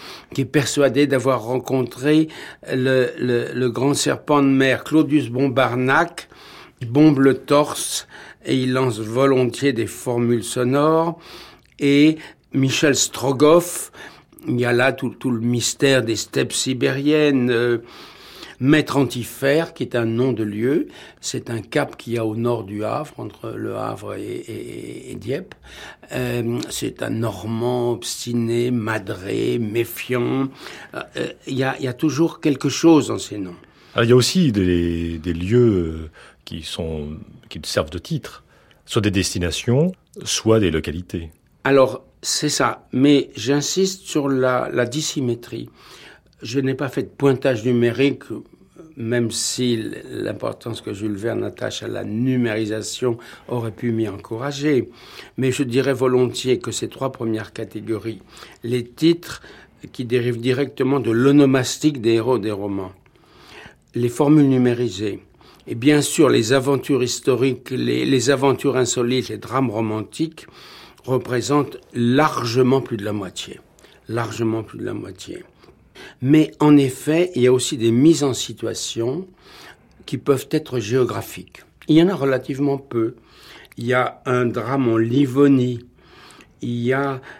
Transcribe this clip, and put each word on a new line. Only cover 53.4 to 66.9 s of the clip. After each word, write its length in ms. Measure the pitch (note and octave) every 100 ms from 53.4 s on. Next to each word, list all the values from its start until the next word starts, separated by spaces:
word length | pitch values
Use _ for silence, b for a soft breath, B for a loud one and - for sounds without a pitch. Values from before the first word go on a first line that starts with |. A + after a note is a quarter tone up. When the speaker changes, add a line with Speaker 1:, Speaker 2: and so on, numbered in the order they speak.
| B
Speaker 1:
aurait 240 | A#2+ A2+
pu 220 | G#2 A#2+
m'y 160 | A2+ A2
encourager. 800 | G2 G2+ A2+ C3+ C#3 D3 C#3 A#2 B B B B B
Mais 160 | C3
je 100 | B2+
dirais 300 | C3 A#2+ C3
volontiers 640 | B2+ B2+ B2+ B2+ A#2 B2+ B2
que 140 | -
ces 160 | G#2+ A2+
trois 240 | - C3+
premières 400 | C3 A2+ A2 G#2+
catégories, 720 | - G#2+ A2 G#2+ A2 G#2 G2+ - B B B A#2
les 200 | B2 A#2+
titres 580 | - D#3+ E3+ - - B B B _ -
qui 120 | - A#2+
dérivent 340 | B2 A#2+ A#2
directement 580 | A#2+ B2+ C#3+ - C3 C#3
de 120 | A#2
l'onomastique 920 | A2+ C3 C#3+ C#3+ C3+ B2 - D3+ C#3+
des 120 | A2+
héros 260 | A2+ A2+ B2
des 120 | G#2
romans, 420 | G2+ G2+ G2 F#2 F#2 _ B B B B B B B _ -
les 140 | A#2+
formules 400 | A#2+ D3 D3+ C#3
numérisées, 760 | C3 B2 A#2+ A#2+ F#2+ G#2 G2 - _ b b b
et 80 | A#2
bien 260 | C3 D3
sûr 300 | C3+ - C#3+
les 240 | A#2+ A2 C#3
aventures 480 | C3+ C#3 -